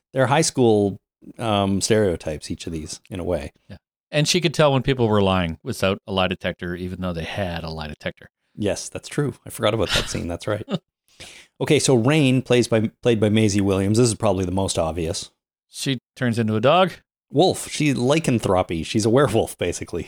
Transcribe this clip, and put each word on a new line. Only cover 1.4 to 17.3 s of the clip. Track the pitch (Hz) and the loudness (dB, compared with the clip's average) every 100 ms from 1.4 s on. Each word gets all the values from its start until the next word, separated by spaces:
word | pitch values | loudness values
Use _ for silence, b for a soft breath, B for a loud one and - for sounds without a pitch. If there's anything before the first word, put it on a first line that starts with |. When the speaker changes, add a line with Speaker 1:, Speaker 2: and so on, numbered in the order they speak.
| 113 101 98 98 | -2 0 2 0
Speaker 1:
stereotypes, | - 107 101 80 - 73 - | 2 2 2 0 -4 -8 -8
each | - - | -10 -8
of | |
these, | 80 76 - - | -10 -10 -14 -14
in | 92 | -10
a | |
way. | 87 85 73 _ - | -4 -4 -6 _ -20
Speaker 2:
Yeah. | 98 _ _ _ | -20 _ _ _
And | 151 151 | -2 0
she | 180 | 0
could | 165 | 0
tell | - 147 | 2 2
when | 135 | 2
people | 139 123 113 | 0 0 2
were | 104 | 4
lying | 98 92 85 80 | 4 2 0 -4
without | 139 - 95 101 - | -10 -2 -2 -2 -2
a | |
lie | 95 92 | 0 0
detector, | 90 92 - 90 87 | 0 -6 -6 -8 -6
even | 90 90 | -8 -6
though | 92 | -6
they | 82 | -6
had | 80 - 92 82 | -8 -6 -6 -6
a | 82 | -10
lie | 80 78 | -10 -12
detector. | 78 90 - - _ _ - | -10 -12 -12 -20 _ _ -6
Speaker 1:
Yes, | 101 85 - | -4 -4 -8
that's | - - | -14 -10
true. | - 147 - - | -4 -4 -6 -14
I | |
forgot | - 110 | -2 0
about | 113 85 | 0 0
that | - - | -2 -4
scene. | 95 85 | -6 -6
That's | 85 - | -6 -6
right. | 104 - | -6 -4
Speaker 2:
<laughs> | 190 _ _ _ B B B B - | -8 _ _ _ B B B B -6
Speaker 1:
Okay, | 139 143 | 2 2
so | - 127 | 4 4
Rain, | 120 156 135 127 | 4 4 4 2
plays | - 123 113 | 2 2 4
by, | 110 110 - | 2 0 -2
played | 123 113 | 0 2
by | 107 | 4
Maisie | 107 110 101 | 4 4 2
Williams. | 98 95 98 107 | 2 2 2 4
This | 123 | 2
is | 101 | 2
probably | 107 95 | 0 0
the | 90 | 0
most | 95 95 - | -2 -2 0
obvious. | 80 85 80 - - _ _ _ _ | -2 -2 -4 -4 -10 _ _ _ _
Speaker 2:
She | - 143 127 _ - | -10 -6 -6 _ -4
turns | 123 113 | -2 0
into | 110 110 | 0 2
a | |
dog? | 123 170 185 - _ _ _ | 4 4 2 -2 _ _ _